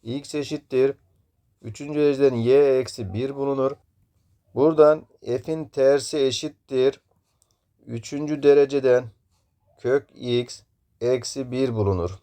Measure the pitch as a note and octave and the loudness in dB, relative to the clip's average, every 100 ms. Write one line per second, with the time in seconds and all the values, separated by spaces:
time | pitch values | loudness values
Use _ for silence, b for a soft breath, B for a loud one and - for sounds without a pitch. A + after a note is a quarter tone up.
0 | A2+ C3+ C#3+ D3+ C3+ D3+ _ C3 C#3 - | -10 -12 -8 -8 -8 -10 _ 0 0 -2
1 | _ _ _ _ _ _ A#2 A2 C#3+ D3 | _ _ _ _ _ _ -18 -16 -8 0
2 | D3 C3+ C#3 A#2+ A#2 C#3 C#3 C3 B2 - | 0 4 2 2 2 4 4 2 -2 -10
3 | G2 G2+ C3+ C#3 C#3 C3+ C3+ C#3+ _ _ | -8 -6 -6 -6 -4 -2 -2 -4 _ _
4 | _ _ _ _ _ A2 D3+ D#3 D3+ D#3 | _ _ _ _ _ 0 2 6 6 4
5 | - _ - B2 - D#3+ D3+ - C3+ C#3+ | -4 _ -8 -6 -6 -10 -8 2 2 2
6 | - D3+ C3+ A#2+ D3+ - _ C3 C3 C3+ | -2 -2 -2 -2 -10 -14 _ 0 0 -2
7 | _ _ _ _ _ _ _ _ - A#2 | _ _ _ _ _ _ _ _ -14 -12
8 | - C#3+ D3+ D3 C#3+ C#3+ C#3 C#3 C3 B2 | -10 -8 -6 2 6 6 4 2 2 2
9 | A#2+ _ _ _ _ _ _ _ A#2+ C#3 | 0 _ _ _ _ _ _ _ -2 -2
10 | - - B2 A#2+ B2 - _ _ _ _ | -2 -12 -2 -2 -4 -14 _ _ _ _
11 | A#2+ B2+ - C#3 B2 B2+ C3 A2+ G2 F#2 | -2 -2 -4 -10 -8 -4 -2 0 -2 -2
12 | F2 F#2+ | -4 -8